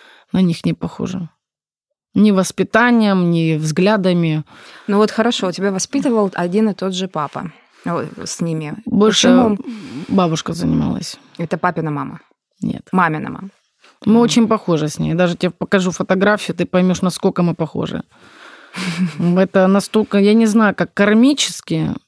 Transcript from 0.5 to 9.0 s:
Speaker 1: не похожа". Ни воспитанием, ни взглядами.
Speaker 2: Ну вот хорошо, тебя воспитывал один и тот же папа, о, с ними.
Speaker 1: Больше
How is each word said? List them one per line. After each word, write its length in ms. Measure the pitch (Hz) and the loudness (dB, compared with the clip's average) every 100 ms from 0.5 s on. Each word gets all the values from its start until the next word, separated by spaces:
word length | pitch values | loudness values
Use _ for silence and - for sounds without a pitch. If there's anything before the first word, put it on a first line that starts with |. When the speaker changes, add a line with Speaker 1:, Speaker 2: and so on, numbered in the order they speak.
| 165 | 0
Speaker 1:
не 80 | 170 | -2
похожа". 560 | 160 165 - 180 185 165 _ _ _ _ _ _ _ _ | -4 -6 -8 -8 -8 -10 _ _ _ _ _ _ _ _
Ни 180 | 190 214 | 2 4
воспитанием, 960 | 190 180 - 190 220 240 233 208 190 175 | 4 0 -2 0 2 4 4 4 2 2
ни 260 | 170 160 156 | 2 2 0
взглядами. 880 | 156 156 190 214 185 175 165 156 151 - - - - | -2 0 2 2 2 2 2 -2 -4 -14 -20 -14 -2
Speaker 2:
Ну 80 | 202 | 2
вот 160 | 214 | 2
хорошо, 400 | - 226 233 185 | 2 -2 -2 -4
тебя 180 | 175 196 | -2 -4
воспитывал 600 | 190 - 277 277 226 202 | -4 -4 -4 0 0 0
один 340 | - 175 196 220 | -2 -2 0 0
и 40 | |
тот 180 | 190 190 | 0 -6
же 140 | 185 185 | -6 -6
папа, 460 | 160 143 139 - - _ _ 175 | -6 -8 -8 -12 -14 _ _ -6
о, 160 | 170 113 - | -6 -6 -10
с 160 | - - | -12 -6
ними. 340 | 170 160 151 151 | -4 -4 -6 -10
Speaker 1:
Больше 440 | - - | -4 2